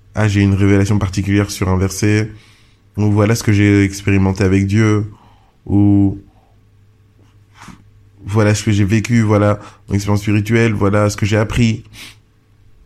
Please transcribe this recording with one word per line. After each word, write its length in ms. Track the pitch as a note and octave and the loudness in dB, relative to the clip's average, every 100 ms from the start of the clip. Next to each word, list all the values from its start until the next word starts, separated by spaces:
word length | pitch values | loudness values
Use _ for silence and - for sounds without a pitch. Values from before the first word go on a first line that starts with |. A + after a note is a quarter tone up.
| _ - | _ -4
ah, 120 | G#2+ | 0
j'ai 140 | G2+ | 2
une 140 | G2 G2 | 2 2
révélation 420 | G2+ G2 G2+ G#2 | 2 2 2 0
particulière 540 | G2 G#2 G2 G2+ G2+ | -2 -4 -2 0 -2
sur 180 | - F#2 | -4 -2
un 80 | F#2 | 0
verset. » 540 | F#2+ - G#2 G#2+ G#2+ - - _ _ _ _ - | -2 -2 0 0 -2 -10 -20 _ _ _ _ -4
Ou « 140 | G#2 | 0
Voilà 240 | G#2 G#2 A#2 | 2 2 0
ce 80 | |
que 80 | - | 0
j'ai 320 | G2+ G#2 G2+ | 2 4 4
expérimenté 600 | G2 G2 - G2 F#2+ F#2+ | 2 -2 -2 0 0 0
avec 220 | F#2+ G2 G2 | 0 0 0
Dieu. » 480 | G#2 A2 G#2 G#2 - _ _ _ _ - | 0 2 0 -4 -12 _ _ _ _ -4
Ou « 520 | G2 G2+ G2+ G2 G2+ - _ _ _ _ _ _ _ _ _ _ _ _ - - - - - - - - | 0 2 4 2 -2 -12 _ _ _ _ _ _ _ _ _ _ _ _ -20 -20 -20 -20 -20 -20 -20 -6
Voilà 300 | G#2+ G#2 G#2 | -2 0 0
ce 80 | |
que 80 | - | 0
j'ai 120 | G2+ | 0
vécu, 380 | G2 A2 G2+ A#2+ | 0 0 0 0
voilà 380 | G#2+ G#2 G#2 G#2 - - - | 2 2 2 -2 -8 -20 -6
mon 80 | G2 | -4
expérience 260 | G2+ G2+ | -2 -2
spirituelle, 520 | G#2 G#2 G#2 A2+ A2+ | 0 -2 0 0 0
voilà 360 | G2+ G2+ G#2 G#2 | 0 -2 0 0
ce 80 | - | -2
que 80 | G2+ | -2
j'ai 120 | G#2+ | 0
appris. » 460 | A2+ - A#2 G#2+ - - - - _ _ _ _ - - | -2 0 0 -2 -10 -20 -20 -20 _ _ _ _ -20 -20